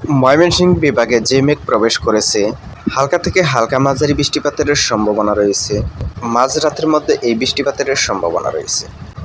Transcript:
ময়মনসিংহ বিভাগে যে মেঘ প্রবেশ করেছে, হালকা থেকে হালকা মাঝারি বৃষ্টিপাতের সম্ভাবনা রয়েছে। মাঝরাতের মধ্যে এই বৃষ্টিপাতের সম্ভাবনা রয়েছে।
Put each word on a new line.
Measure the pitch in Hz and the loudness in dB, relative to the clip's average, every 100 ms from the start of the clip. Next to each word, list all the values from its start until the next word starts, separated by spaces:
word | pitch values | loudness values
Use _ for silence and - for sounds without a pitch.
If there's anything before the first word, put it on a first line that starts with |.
| - | -2
ময়মনসিংহ | 143 127 147 175 170 180 170 | 2 4 6 4 4 4 4
বিভাগে | 156 123 117 120 | 2 2 2 2
যে | 110 135 | 2 2
মেঘ | 139 143 - | 2 0 0
প্রবেশ | 117 113 - | 0 0 0
করেছে, | - 107 104 107 104 131 - - - | 0 0 0 0 -2 -4 -12 -10 -4
হালকা | - 139 175 | -2 0 0
থেকে | - 190 | 0 0
হালকা | 165 131 113 131 | 2 2 2 2
মাঝারি | 139 135 147 | 2 2 0
বৃষ্টিপাতের | 143 139 - 143 - 147 143 | 0 -2 -2 -2 -2 0 0
সম্ভাবনা | - 113 107 104 104 | 0 0 0 0 0
রয়েছে। | 104 104 98 - 104 - - - - | 2 2 0 -2 -4 -4 -6 -10 -8
মাঝরাতের | 117 117 131 151 156 147 156 | -4 0 0 0 -2 0 0
মধ্যে | 156 147 147 | 0 0 0
এই | 120 113 | 0 0
বৃষ্টিপাতের | 127 - 139 135 139 135 | -2 -2 -2 -2 -2 -2
সম্ভাবনা | - 101 87 82 - | -2 -2 -2 -2 -4
রয়েছে। | 78 - - - - - - | -4 -6 -6 -8 -14 -16 -14